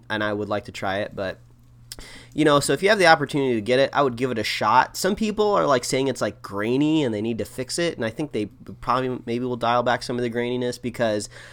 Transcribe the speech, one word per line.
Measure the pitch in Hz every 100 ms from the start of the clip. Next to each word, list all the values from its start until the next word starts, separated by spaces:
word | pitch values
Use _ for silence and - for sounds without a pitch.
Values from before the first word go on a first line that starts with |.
| -
and | 107
I | 107
would | 104 104
like | 104 101
to |
try | - 98 98
it, | 107 107
but, | 95 - - - - - - - - - -
you | -
know, | 151 143
so | 139
if | 139
you | 190
have | 214
the | 170
opportunity | 160 139 147 135 113
to |
get | 104 127
it, | 135
I | 135
would | 143 117
give | 131
it | 113
a |
shot. | 104 - 110 120 - -
Some | 190 208
people | 214 208 208
are, | 196 151
like, | 127 -
saying | 135 135
it's, | 123
like, | 113 -
grainy | - 101 110 131 151 160 135
and | 107
they |
need | 113 113
to | 104
fix | - 127 -
it, | 170 -
and | 113
I |
think | 110 151
they | 110 101 - - 95
probably | - 123 131 123 123
maybe | 120 123
will | 123
dial | 117 123
back | 123 120
some | - 123
of |
the | 123
graininess, | 117 120 123 123 123
because | 123 117 113 107 104 - -